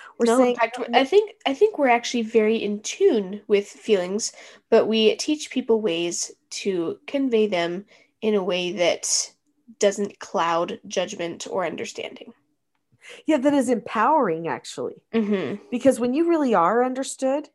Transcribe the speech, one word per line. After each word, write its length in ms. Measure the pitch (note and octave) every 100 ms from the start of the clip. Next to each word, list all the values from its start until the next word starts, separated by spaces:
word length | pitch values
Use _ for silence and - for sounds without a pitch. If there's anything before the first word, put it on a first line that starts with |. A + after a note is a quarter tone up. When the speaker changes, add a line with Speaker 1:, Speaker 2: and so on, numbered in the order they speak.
| - -
Speaker 1:
We're 100 | A#3
Speaker 2:
No, 60 | B3
in 40 |
Speaker 1:
saying 160 | B3 A#3+
Speaker 2:
fact, 240 | A3+ B3 A#3+
I 100 | A#3+
think, 280 | C4+ G4 A4 - -
I 80 |
think 240 | C4+ G#4+ G#4+
we're 120 | C4+
actually 320 | A#3 - A#3+
very 340 | A3 A3+ G#3+ A3+
in 240 | G3+ G#3
tune 580 | - - G4 A#3 F#3 G#3 -
with 180 | G3+ G3+
feelings, 640 | - - G3+ F3+ G#3 - - - - -
but 180 | A3 C3+
we 260 | A3 A3 -
teach 320 | - D4+ -
people 320 | C4 - G#3+
ways 500 | G#3 E3 E3+ E3+ - - - -
to 360 | G3+ F3+ E3 - -
convey 420 | C#4+ C4+ A3+ G#3+
them 380 | F3+ E3+ F3 - _ _ _
in 120 | G#3+ G#3
a 80 |
way 280 | F#3 F3+ F3+
that 600 | E3 E3+ - - - - _ _ _ - -
doesn't 400 | G3+ G#3 G3+ -
cloud 600 | - G3 E3 E3+ F3 F#3+ G3+
judgment 600 | G3 F3 - E3+ - -
or 140 | F#3+ E3
understanding. 680 | - G#3 - - - - - _ _ _ _ _ _ - - -
Speaker 1:
Yeah, 120 | D4+
that 140 | C#4+
is 140 | C#4+ B3
empowering, 800 | A3+ - A#3 A#3+ D#4 A3 D#3+ E3
actually. 540 | A#2 - - A2+ - _
Speaker 2:
Mm-hmm. 480 | A3+ G#3 G3 C#3 G3+ -
Speaker 1:
Because 300 | A#3+ C4+ A#3
when 140 | B3
you 160 | C4+ E4+
really 240 | E4 C4+ G3
are 260 | E3+ A#3
understood 680 | B3+ B3+ C4+ - C4 C#4+ D4